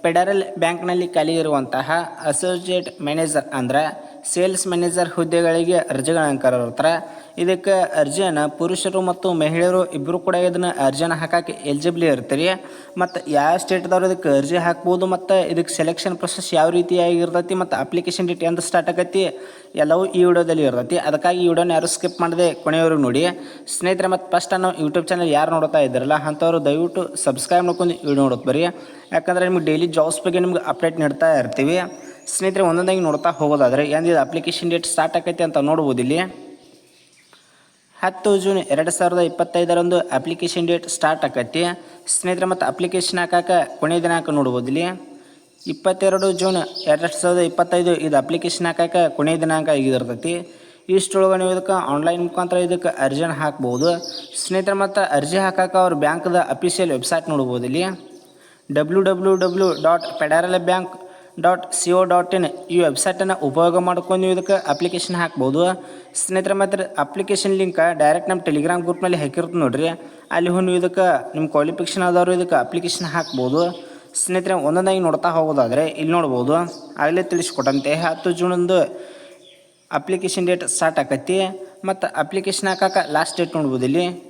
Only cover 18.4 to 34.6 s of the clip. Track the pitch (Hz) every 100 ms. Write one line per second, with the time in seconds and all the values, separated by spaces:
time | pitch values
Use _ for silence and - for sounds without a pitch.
18.4 | 165 170 170 175 160 - 180 196 180 -
19.4 | - - - - 151 170 190 180 175 175
20.4 | 165 160 139 123 120 175 147 196 175 180
21.4 | 175 170 175 160 165 - 180 175 170 170
22.4 | 175 - 160 160 165 160 127 127 175 -
23.4 | - - - - 180 185 190 180 - 196
24.4 | - 185 185 160 151 165 160 180 170 147
25.4 | 160 165 156 156 135 123 135 151 151 147
26.4 | 165 165 143 147 175 185 180 - - 135
27.4 | - 175 180 180 175 - 151 139 139 123
28.4 | 131 139 170 - - - - 165 160 180
29.4 | 180 180 156 156 175 160 156 170 190 180
30.4 | 180 175 - - 165 160 151 139 160 147
31.4 | 120 - 139 180 180 - - - - -
32.4 | 190 190 180 165 185 190 165 147 175 170
33.4 | 151 147 127 131 147 151 170 165 135 165
34.4 | 165 -